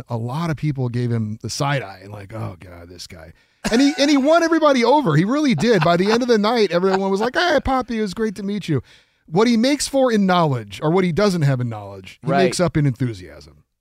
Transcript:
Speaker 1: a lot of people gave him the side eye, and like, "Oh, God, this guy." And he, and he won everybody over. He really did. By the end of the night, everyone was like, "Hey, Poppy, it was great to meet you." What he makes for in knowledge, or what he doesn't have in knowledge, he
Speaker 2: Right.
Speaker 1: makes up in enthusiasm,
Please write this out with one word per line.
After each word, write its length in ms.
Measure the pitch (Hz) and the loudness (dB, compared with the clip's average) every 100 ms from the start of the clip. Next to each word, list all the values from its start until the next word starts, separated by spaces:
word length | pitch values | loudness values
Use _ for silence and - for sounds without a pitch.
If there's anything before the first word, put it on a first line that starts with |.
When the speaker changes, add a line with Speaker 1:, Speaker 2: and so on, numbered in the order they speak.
| - | -6
Speaker 1:
a 80 | 117 | -8
lot 320 | 120 151 170 | -6 -6 -4
of 80 | 139 | -4
people 320 | 151 135 123 | -4 -4 -4
gave 220 | 120 120 | -4 -2
him 280 | 117 107 110 | -2 -4 -8
the 80 | 110 | -8
side 320 | - 139 139 | -4 -4 -4
eye, 160 | 98 95 | -6 -14
and 100 | 98 | -18
like, 200 | 104 98 | -16 -14
"Oh, 240 | 110 107 85 | -10 -10 -12
God, 280 | 87 87 87 | -18 -20 -20
this 180 | 90 - | -18 -18
guy." 240 | 87 80 - _ _ 220 | -18 -20 -20 _ _ -2
And 80 | 226 | 2
he, 120 | 285 285 | 2 2
and 100 | 285 | 2
he 80 | 277 | 2
won 280 | 277 339 | 4 4
everybody 400 | 330 330 302 269 | 4 2 2 2
over. 320 | 226 302 214 147 | 2 2 2 2
He 80 | |
really 320 | 196 294 294 151 | 2 0 0 2
did. 260 | 226 196 | 2 4
By 140 | 165 175 | 4 2
the 140 | 202 | 2
end 100 | 233 | 2
of 60 | 247 | 2
the 100 | 220 | 2
night, 320 | 208 240 196 | 2 2 2
everyone 400 | 175 190 190 190 | 2 0 0 0
was 100 | 196 | 0
like, 140 | 233 | -2
"Hey, 240 | 339 349 277 | 0 0 0
Poppy, 340 | 254 262 247 226 | 0 -2 -2 -4
it 40 | |
was 120 | 214 | -4
great 220 | 202 220 202 | -4 -6 -4
to 60 | |
meet 240 | 196 208 170 | -6 -6 -2
you." 120 | 135 - - _ _ - | -4 -4 -18 _ _ -2
What 220 | 170 240 | 2 4
he 80 | 226 | 4
makes 320 | 262 294 - | 2 0 0
for 240 | 269 254 | 0 2
in 120 | 214 | 2
knowledge, 540 | 190 180 156 123 101 - | 2 4 2 0 -6 -6
or 80 | 156 | 0
what 100 | 190 | 2
he 80 | 180 | 2
doesn't 320 | 156 208 180 | 2 2 2
have 180 | 139 123 | 2 0
in 80 | 123 | -2
knowledge, 520 | 107 101 98 92 - | -8 -12 -10 -10 -8
he 60 | 123 | -2
Speaker 2:
Right. 140 | 139 | 2
Speaker 1:
makes 160 | 143 143 | 2 2
up 160 | 170 160 | 0 2
in 100 | 143 | 0
enthusiasm, 800 | 117 123 98 82 73 - - _ _ | 0 -4 -6 -14 -20 -20 -20 _ _